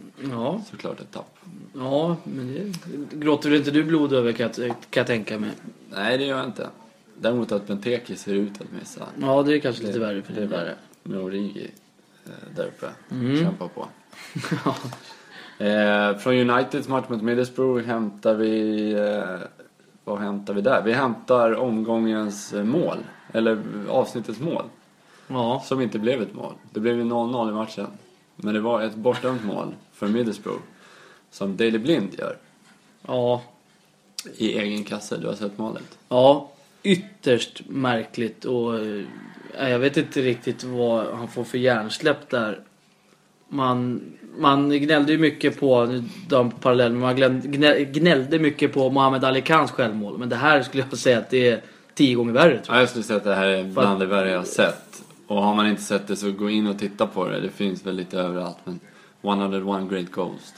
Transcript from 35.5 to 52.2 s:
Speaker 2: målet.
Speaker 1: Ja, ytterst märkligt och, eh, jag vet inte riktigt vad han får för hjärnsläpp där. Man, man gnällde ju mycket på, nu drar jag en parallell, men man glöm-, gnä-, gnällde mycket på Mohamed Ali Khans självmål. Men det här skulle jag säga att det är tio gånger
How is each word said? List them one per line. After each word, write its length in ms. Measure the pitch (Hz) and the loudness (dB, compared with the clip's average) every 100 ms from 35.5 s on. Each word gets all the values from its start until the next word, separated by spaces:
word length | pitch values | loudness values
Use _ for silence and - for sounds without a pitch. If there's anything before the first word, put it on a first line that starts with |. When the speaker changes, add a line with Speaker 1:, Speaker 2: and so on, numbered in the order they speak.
| 104 | -6
Speaker 2:
målet. 400 | 110 95 - - _ | -8 -8 -14 -20 _
Speaker 1:
Ja, 420 | 127 135 147 - - _ _ | 6 8 8 2 -16 _ _
ytterst 800 | 202 180 - - 139 117 - - - | 2 2 0 -2 2 2 2 -10 -10
märkligt 760 | 135 127 117 110 - 113 - | -4 -2 -2 -4 -6 -6 -6
och, 340 | 127 123 117 113 | -4 -2 -2 -2
eh, 260 | 107 104 73 52 50 - - - 131 | -4 -6 -10 -14 -20 -20 -14 -4 0
jag 80 | 123 | 2
vet 180 | 139 151 | 2 2
inte 240 | 147 143 | 0 0
riktigt 440 | 127 120 127 120 | 0 0 -4 -6
vad 420 | 127 123 120 113 110 | -6 0 2 2 0
han 140 | 113 117 | -6 -8
får 160 | 127 | -8
för 140 | 117 127 | -4 0
hjärnsläpp 720 | 127 113 107 - 151 143 - | 2 2 0 -2 0 0 -2
där. 300 | 123 107 - - _ _ _ _ _ _ _ _ | -2 -2 -4 -12 _ _ _ _ _ _ _ _
Man, 520 | 143 131 123 123 120 - - - - | -2 0 0 -2 -4 -8 -16 -16 0
man 320 | 143 139 143 | 4 4 4
gnällde 420 | 143 147 151 143 | 2 4 4 4
ju 60 | 156 | 4
mycket 420 | 156 - 143 - | 4 2 0 2
på, 240 | 139 123 | 4 6
nu 140 | 117 127 117 - - | 4 0 -6 -10 2
drar 100 | 131 | 2
jag 80 | 120 | 2
en 40 | |
parallell, 420 | - 131 123 120 | 2 2 4 4
men 80 | 123 | 2
man 160 | 127 127 | 0 4
glöm-, 260 | 131 127 131 | 4 2 -2
gnä-, 320 | 143 147 139 | 4 6 6
gnällde 540 | 135 143 170 143 131 160 | 2 2 4 4 4 2
mycket 340 | 151 - 139 | 2 2 2
på 180 | 139 131 | 2 2
Mohamed 340 | 139 135 131 | 4 4 4
Ali 160 | 131 131 | 2 2
Khans 280 | 139 160 131 | 4 4 4
självmål. 480 | - 117 107 101 104 | 0 -2 -2 -6 -6
Men 100 | 123 | -4
det 80 | 117 | 2
här 260 | 151 147 | 4 4
skulle 220 | 120 135 127 | 4 -2 -4
jag 80 | 123 | 0
säga 200 | 135 117 | 4 4
att 120 | - | 2
det 180 | 131 123 | 4 4
är 120 | 110 - - _ | 4 -2 -20 _
tio 200 | - 139 | 2 4
gånger 180 | 127 | 4